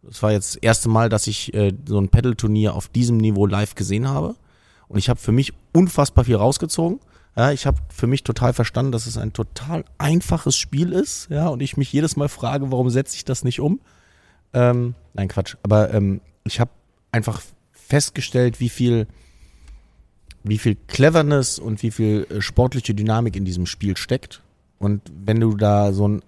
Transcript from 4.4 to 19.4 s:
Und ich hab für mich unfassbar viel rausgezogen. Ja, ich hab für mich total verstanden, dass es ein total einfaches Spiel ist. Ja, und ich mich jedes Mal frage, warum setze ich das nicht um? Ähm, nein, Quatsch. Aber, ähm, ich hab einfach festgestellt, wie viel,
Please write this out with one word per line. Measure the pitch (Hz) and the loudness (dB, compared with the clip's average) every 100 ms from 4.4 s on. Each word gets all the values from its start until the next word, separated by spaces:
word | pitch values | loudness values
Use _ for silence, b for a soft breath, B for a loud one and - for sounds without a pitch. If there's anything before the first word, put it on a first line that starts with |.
| b b b b b | b b b b b
Und | 101 | -2
ich | 110 | 0
hab | 120 | -2
für | - | 2
mich | 117 139 - _ | 2 0 -6 _
unfassbar | 165 185 - 143 - | 4 4 2 4 4
viel | 123 107 | 4 2
rausgezogen. | 110 - 160 - 170 240 b b b - | 2 0 -4 -2 -2 -4 b b b 0
Ja, | 127 | 0
ich | 139 139 | 0 -2
hab | - - | -2 -6
für | - 117 | -4 -2
mich | 135 | -2
total | - 113 123 | -4 0 0
verstanden, | 123 117 123 135 | 0 -2 -2 -2
dass | 117 117 | -4 -6
es | 113 | -6
ein | 107 | -6
total | - 110 - 135 165 - - | -6 -8 -10 -8 -8 -8 -4
einfaches | 147 170 - 170 - - | 0 0 0 -2 0 -2
Spiel | - 139 175 | -2 -2 0
ist. | 180 294 - - | 0 -2 -8 -6
Ja, | 147 165 | -2 -2
und | 123 | -2
ich | 135 - | -4 -4
mich | 135 | -2
jedes | 143 156 - | 0 0 -2
Mal | 143 | -4
frage, | - 120 143 135 | -4 -4 -4 -2
warum | 131 127 | 0 2
setze | 123 135 | 0 -2
ich | - | -8
das | - 131 | -6 -2
nicht | 120 - | -2 -2
um? | 147 233 b b b b b b _ | -2 -2 b b b b b b _
Ähm, | 123 123 123 120 123 - | 2 2 2 -2 -8 -12
nein, | - 98 | -4 -2
Quatsch. | - 90 - | -2 -6 -6
Aber, | 98 107 107 | 2 4 4
ähm, | 107 98 98 _ _ | 2 2 -2 _ _
ich | - - | -8 -2
hab | 117 _ _ _ _ | -4 _ _ _ _
einfach | 117 110 107 - - _ | -4 -4 -8 -14 -20 _
festgestellt, | _ - 143 - - - 123 123 117 | _ 0 2 2 -6 -2 2 2 0
wie | 120 | -6
viel, | - 120 117 107 b b b | 0 2 2 -2 b b b